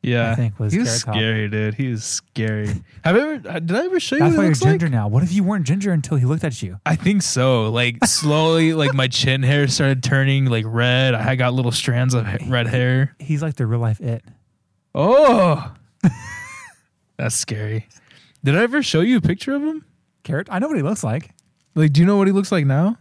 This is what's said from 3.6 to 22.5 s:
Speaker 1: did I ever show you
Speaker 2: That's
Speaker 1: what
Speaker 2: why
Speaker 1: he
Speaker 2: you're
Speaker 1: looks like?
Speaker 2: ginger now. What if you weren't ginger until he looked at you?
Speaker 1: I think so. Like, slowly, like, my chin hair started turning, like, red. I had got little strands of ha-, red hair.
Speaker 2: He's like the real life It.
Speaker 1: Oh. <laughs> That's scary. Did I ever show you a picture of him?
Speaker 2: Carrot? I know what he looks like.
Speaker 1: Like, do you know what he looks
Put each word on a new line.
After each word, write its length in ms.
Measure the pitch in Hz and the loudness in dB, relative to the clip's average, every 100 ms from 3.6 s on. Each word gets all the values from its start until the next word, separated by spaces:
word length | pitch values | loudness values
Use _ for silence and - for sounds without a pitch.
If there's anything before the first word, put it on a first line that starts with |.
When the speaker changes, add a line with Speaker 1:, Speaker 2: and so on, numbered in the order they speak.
Speaker 1:
did 120 | 165 | -2
I 120 | 202 359 | -2 0
ever 120 | 370 | -2
show 140 | - 277 | -2 2
you 40 | |
Speaker 2:
That's 100 | 339 | 2
Speaker 1:
what 40 | 320 | 4
Speaker 2:
why 40 | |
Speaker 1:
he 40 | 185 | 2
Speaker 2:
you're 40 | |
Speaker 1:
looks 120 | 143 | 2
like? 100 | 127 | 2
Speaker 2:
ginger 160 | 165 165 | 2 0
now. 200 | 120 104 | 0 0
What 140 | 113 | 0
if 80 | 170 | 2
you 100 | 190 | 0
weren't 220 | 185 208 131 | 0 0 0
ginger 260 | 185 196 | -2 0
until 240 | 165 - 147 | -2 0 0
he 80 | |
looked 200 | 123 156 | 0 0
at 180 | 156 120 | -4 -6
you? 160 | 98 98 - | -10 -8 -4
Speaker 1:
I 80 | 160 | 0
think 260 | 180 202 | 0 0
so. 480 | - 127 131 123 110 | 0 0 2 2 0
Like, 340 | 117 123 117 | 0 -2 0
slowly, 680 | 127 - 151 147 160 165 160 | 0 0 0 2 2 4 2
like, 220 | 160 143 | 2 0
my 140 | 135 131 | 0 -2
chin 340 | - 131 135 | 0 0 0
hair 240 | 131 143 143 | 2 2 2
started 340 | - 139 135 | 2 0 0
turning, 420 | - 135 135 135 135 | 0 0 2 2 2
like, 180 | 113 110 | 0 -2
red. 480 | 117 123 127 131 | 0 2 2 2
I 80 | 117 | 0
had 140 | 131 127 | -2 0
got 160 | 123 | 0
little 180 | 127 120 | 0 -2
strands 420 | 117 - 120 131 | -2 -2 0 0
of 100 | 127 | 0
ha-, 140 | 110 98 - | -2 -6 -2
red 180 | 123 117 | -2 0
hair. 460 | 123 123 127 139 _ | 0 2 2 0 _
Speaker 2:
He's 240 | - 151 | -6 -4
like 140 | 160 - | -4 -4
the 100 | 117 | -2
real 140 | 117 | 0
life 200 | 117 107 | -2 -4
It. 240 | 120 117 - - _ _ _ _ _ | -4 -8 -10 -20 _ _ _ _ _
Speaker 1:
Oh. 800 | - 165 269 294 233 180 143 - - _ _ | 0 4 6 6 6 4 2 -4 -16 _ _
<laughs> 60 | 180 - 906 960 1017 1077 960 _ _ _ _ - | 0 0 -12 -14 -16 -18 -20 _ _ _ _ -6
That's 180 | 123 | -4
scary. 520 | - - 107 107 110 - _ _ - _ _ | -4 -6 -6 -6 -6 -10 _ _ -20 _ _
Did 120 | 135 160 | 0 2
I 60 | |
ever 200 | 233 285 | 2 0
show 180 | 254 160 | 0 0
you 160 | 196 247 | 2 2
a 40 | |
picture 340 | - 190 - | 2 -2 -4
of 80 | 277 | -2
him? 220 | 294 311 _ _ _ _ | -2 -6 _ _ _ _
Speaker 2:
Carrot? 240 | - 151 196 | -6 -6 -4
I 80 | 190 | -4
know 80 | 277 | -2
what 80 | 277 | -2
he 60 | |
looks 180 | 143 214 | -2 -4
like. 260 | 117 131 - _ _ _ _ | -4 -4 -8 _ _ _ _
Speaker 1:
Like, 180 | 156 156 | 0 2
do 80 | 143 | 4
you 60 | 175 | 4
know 100 | 202 | 4
what 100 | 196 | 2
he 40 | |
looks 200 | 196 190 | 2 0